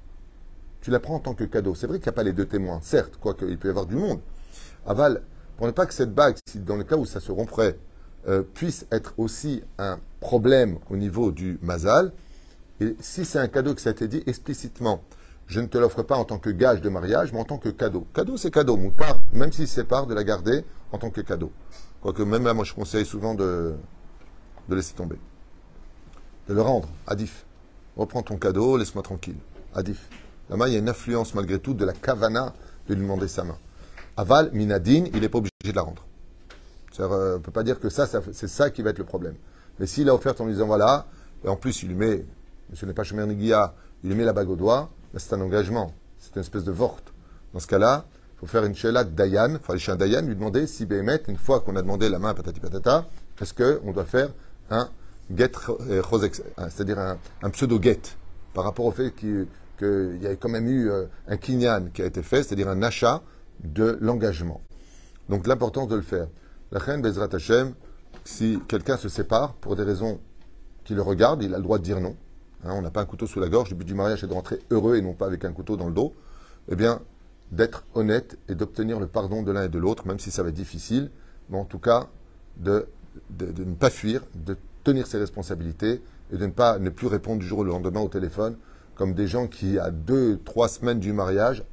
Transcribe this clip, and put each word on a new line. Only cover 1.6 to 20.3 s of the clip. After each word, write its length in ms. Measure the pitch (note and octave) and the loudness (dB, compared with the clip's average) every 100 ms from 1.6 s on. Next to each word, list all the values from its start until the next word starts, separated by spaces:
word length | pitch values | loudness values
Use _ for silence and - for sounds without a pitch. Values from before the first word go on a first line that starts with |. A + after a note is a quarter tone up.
| G2 F2 | -2 -2
C'est 120 | B2 | -4
vrai 100 | F3 | -4
qu'il 80 | - | -4
n'y 80 | |
a 0 | |
pas 100 | A#2 | -2
les 100 | G#2 | 0
deux 120 | F2+ F#2+ | 0 -2
témoins, 340 | G#2 F#2 E2+ | -2 -4 -6
certes, 360 | - C#3+ - - | 0 0 0 -4
quoique 260 | G#2+ - F#2 | -6 -4 -4
il 120 | F2+ | -4
peut 100 | G2 | -2
y 40 | |
avoir 140 | F#2 F2+ | -2 -2
du 100 | A#2+ | -2
monde. 260 | G3+ G#2+ - - - - - - - | -2 -2 -6 -14 -16 -18 -18 -10 -2
Aval, 340 | G2+ D3 A2+ - - - - | 4 4 4 -4 -16 -18 -6
pour 100 | A#2 | -2
ne 40 | |
pas 140 | A#2 F3+ | 0 0
que 80 | |
cette 200 | - A#2+ G2+ | 0 0 4
bague, 220 | D3 A2 - | 4 2 -6
si 100 | A2 | -10
dans 180 | F#2+ G#2 | -6 -4
le 60 | |
cas 120 | G2 D#3 | -2 -2
où 100 | A#2+ | -2
ça 140 | G2 | -6
se 120 | - | -6
romprait, 460 | F#2+ A2 - G#2+ E2+ - - - - - | -4 -2 2 2 0 -8 -20 -18 -10 0
euh, 160 | F#2+ F#2+ | 0 0
puisse 320 | - E3+ - - | -4 -4 -4 -4
être 220 | A2+ - - | -4 -4 -4
aussi 460 | A2+ - D3+ C3+ - - | -4 -4 -4 -4 -6 -6
un 220 | G2 F2+ - - | -6 -6 -10 -14
problème 600 | - A#2+ A2+ C3+ A#2 E2 - | 0 2 6 6 6 0 -6
au 80 | G2 | -4
niveau 340 | G2+ F2+ A2+ | -2 0 0
du 280 | D2+ F#2 E2+ | -2 -6 -6
mazal, 500 | E2+ F2 F2 B2+ F#3 - - - - - - - | -4 -2 4 4 4 -2 -18 -20 -20 -20 -18 -4
et 160 | G#2+ A2 | -4 -4
si 260 | - - E3 | -10 -8 -4
c'est 140 | D3+ | -2
un 80 | B2 | 0
cadeau 260 | C3+ C3+ | 0 0
que 80 | C#3 | 0
ça 80 | B2 | -2
a 40 | |
été 140 | G#2+ A2+ | -2 -4
dit 140 | C3+ - | -4 -4
explicitement, « 720 | A#2+ - C#3 A#2+ - A#2 F#2 - - - - - | -6 -6 -10 -10 -4 -2 -2 -4 -20 -20 -20 -8
Je 140 | F#2+ | -4
ne 60 | A#2+ | 0
te 100 | B2 | 4
l'offre 260 | A#2+ A#2 | 4 2
pas 120 | A2 C3+ | 0 0
en 100 | - | 0
tant 120 | G#2 | -4
que 120 | G#2+ | -4
gage 320 | F#2+ B2+ A2 | 4 4 4
de 80 | G#2 | 0
mariage, 440 | F#2+ F2 A2+ E3+ | -2 0 0 0
mais 60 | A2+ | -4
en 60 | - | -6
tant 120 | C#3+ | -6
que 120 | - | -6
cadeau. » 360 | - A2+ F2+ E2 | -2 -2 -2 -4
Cadeau, 240 | - F#3 C4 | -4 -2 -2
c'est 140 | E3+ | 0
cadeau, 240 | D3+ C#3 A2 | 2 6 6
mon 160 | G2 | 10
part, 280 | - D3+ C3 - | 12 12 12 12
même 180 | - C#3 | 12 12
si 140 | - D3+ | 10 4
c'est 180 | - | 4
part, 220 | A#2 B2+ C3+ | 4 2 2
de 80 | |
la 100 | G#2+ | 0
garder 400 | G#2 | 2